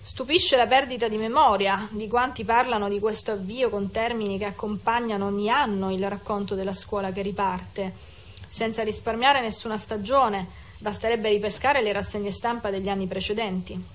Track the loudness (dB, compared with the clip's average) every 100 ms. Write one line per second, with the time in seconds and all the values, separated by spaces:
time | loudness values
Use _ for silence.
0 | -10 -6 2 4 6 6 6 4 4 0
1 | -2 0 0 6 6 6 2 0 -2 -8
2 | -2 0 0 -2 2 2 4 0 0 0
3 | 0 0 0 -2 -4 -2 0 0 -2 -2
4 | -2 -2 -2 -2 -4 -6 -6 -4 0 0
5 | 0 -2 -2 0 0 2 2 0 -2 -2
6 | -2 -4 -4 -4 -4 -4 -2 -2 -2 -2
7 | -4 -4 -6 -2 -2 -2 -6 -8 -8 -8
8 | -16 -20 -18 -16 -8 -4 0 0 -2 -2
9 | -4 2 4 4 2 -2 -2 -4 -2 -4
10 | 0 4 4 2 -6 -12 -18 -10 -4 -2
11 | 0 0 2 2 2 2 2 2 2 0
12 | -2 -2 0 0 0 -2 -2 -2 -2 -2
13 | -2 -2 -2 -2 -2 -4 -4 -8 -10